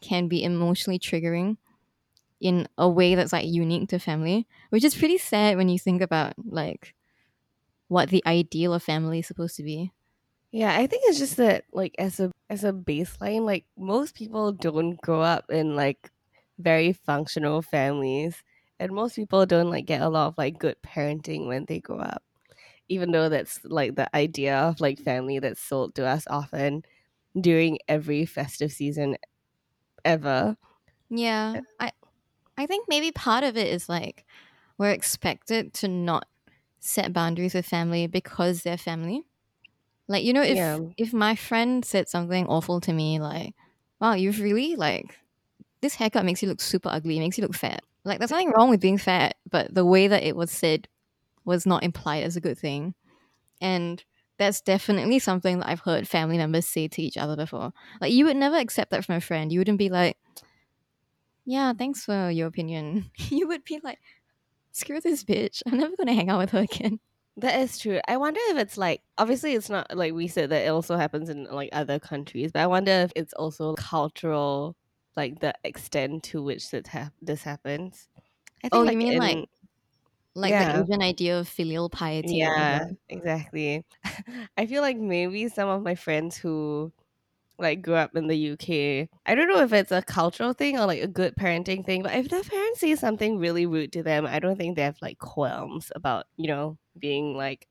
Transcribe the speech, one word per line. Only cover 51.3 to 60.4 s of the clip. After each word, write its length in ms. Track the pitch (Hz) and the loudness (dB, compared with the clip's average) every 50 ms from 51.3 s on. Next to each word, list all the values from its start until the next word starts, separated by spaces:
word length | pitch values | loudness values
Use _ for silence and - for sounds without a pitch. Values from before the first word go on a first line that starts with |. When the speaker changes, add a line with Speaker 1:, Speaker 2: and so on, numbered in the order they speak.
| _ _ _ | _ _ _
Speaker 1:
was 220 | - 180 175 - | 0 0 2 4
not 180 | 190 180 165 - | 4 2 4 2
implied 400 | 175 165 - - 160 147 156 - | -2 -4 -4 -4 -4 -2 -2 -2
as 120 | 165 170 | -2 -4
a 40 | 175 | -4
good 180 | 156 180 123 - | -4 -4 -4 -4
thing. 360 | - 151 139 143 147 180 185 - _ _ _ _ _ _ _ _ _ _ _ _ | -6 -6 -6 -4 -6 -8 -10 -12 _ _ _ _ _ _ _ _ _ _ _ _
And 440 | 180 190 185 180 170 170 170 180 - _ _ _ _ _ _ _ | -2 -2 0 0 -2 -4 -6 -8 -12 _ _ _ _ _ _ _
that's 220 | 202 196 202 - - | 2 2 2 0 0
definitely 560 | - 190 196 - - 208 190 127 196 247 269 | 2 2 2 2 2 0 2 2 2 2 2
something 400 | - - 190 185 - 190 180 180 | 2 2 0 0 0 0 0 0
that 80 | - - | -2 -4
I've 120 | 160 165 | -4 -4
heard 280 | - 190 165 - - - | -2 -2 -2 -2 -2 0
family 300 | - 175 160 160 165 170 | 0 0 0 2 2 0
members 280 | 160 156 160 165 170 | 0 2 0 0 0
say 220 | - - 170 156 156 | 0 -4 -4 -4 -4
to 140 | - - 165 | -4 -6 -6
each 160 | - - - | -6 -4 -6
other 180 | - 147 151 | -4 -4 -4
before. 360 | 151 151 160 - - - 147 - - - - - 220 | -4 -6 -6 -6 -8 -8 -8 -10 -14 -20 -20 -12 -4
Like, 120 | - 135 233 | 0 4 6
you 140 | 247 294 | 6 6
would 100 | 320 277 277 | 6 4 4
never 180 | 277 285 302 | 2 2 2
accept 340 | 330 254 226 - - - - - | 2 0 0 -2 -2 -2 0 -2
that 120 | - 185 | -4 -2
from 120 | - 180 | -2 -2
a 40 | 165 170 | -4 -2
friend. 300 | - 175 160 156 156 165 | -2 -4 -4 -2 0 0
You 80 | 175 | 2
wouldn't 180 | 185 202 214 190 | 2 2 2 2
be 120 | 202 190 | 2 0
like, 280 | 180 180 180 165 - - _ _ _ - | 2 2 2 2 2 -2 _ _ _ -20